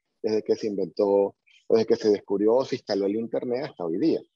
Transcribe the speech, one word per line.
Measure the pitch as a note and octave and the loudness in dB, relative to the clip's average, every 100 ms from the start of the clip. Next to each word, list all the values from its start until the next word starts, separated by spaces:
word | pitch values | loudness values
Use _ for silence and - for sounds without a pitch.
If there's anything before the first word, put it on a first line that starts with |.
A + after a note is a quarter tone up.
| _ _ | _ _
desde | A2 G#2+ | -2 -2
que | - A2 | 0 -2
se | A2+ | -2
inventó, | G2 F2+ - G2+ G2+ G2 _ _ _ - | -4 -6 0 2 4 2 _ _ _ 0
o | A2+ | 2
desde | G#2+ | 2
que | A2+ | 0
se | A2 | 2
descubrió | G2+ - G2 G#2+ B2 | 0 0 0 2 2
o | C3 | 0
se | B2+ | -6
instaló | - G2 G2 | -4 -2 0
el | G#2+ | -2
Internet | A#2 - B2 A#2+ C#3 | -4 -6 -4 -6 -6
hasta | - F2 | -8 -6
hoy | F2+ | -2
día? | D#3+ D3 - | 0 -2 -6